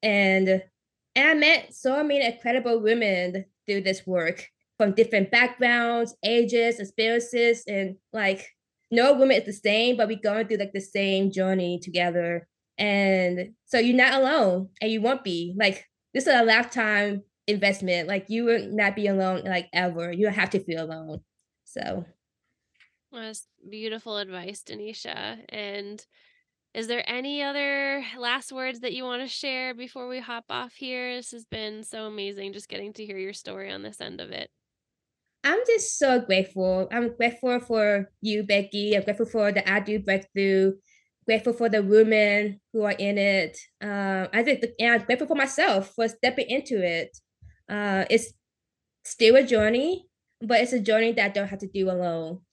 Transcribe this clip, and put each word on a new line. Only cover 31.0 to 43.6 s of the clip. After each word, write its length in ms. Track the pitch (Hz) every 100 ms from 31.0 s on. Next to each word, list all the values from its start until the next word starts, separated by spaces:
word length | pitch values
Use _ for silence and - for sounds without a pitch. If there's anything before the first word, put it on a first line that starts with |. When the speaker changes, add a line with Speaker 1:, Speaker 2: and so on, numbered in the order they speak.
| 247 247
Speaker 2:
This 160 | 240
has 140 | 240 226
been 380 | 220 214 214
so 220 | 220 226 220
amazing, 480 | 208 196 202 196
just 160 | 196 208
getting 240 | 202 202
to 120 | 214 214
hear 120 | 196
your 160 | 190
story 380 | 202 - 190 190
on 100 | 196
this 180 | 202 208
end 220 | - 175
of 80 | -
it. 220 | - - _ _ _ _ _ _ _ _ _
Speaker 1:
I'm 160 | 277 370 494
just 320 | 453 - -
so 220 | 277 254
grateful. 720 | - 190 190 190 185 185 190
I'm 240 | 233 240 233
grateful 440 | 233 233 254 247
for 500 | 240 226 208 202 196 _
you, 220 | 214 208
Becky. 520 | 202 202 196 208 208 208
I'm 80 |
grateful 220 | 196 202 226
for 260 | 226 208
the 140 | 196 190
I 80 | 196
Do 180 | 202 214
Breakthrough. 720 | 196 190 196 196 196 190 190 196 _ _ _ _ -
Grateful 280 | 220 220
for 160 | 240 233
the 120 | 214
women 760 | 196 214 220 220 208 208 208 202 _
who 100 | 226
are 80 | 208
in 260 | 202 196 202
it. 400 | 202 196 165 -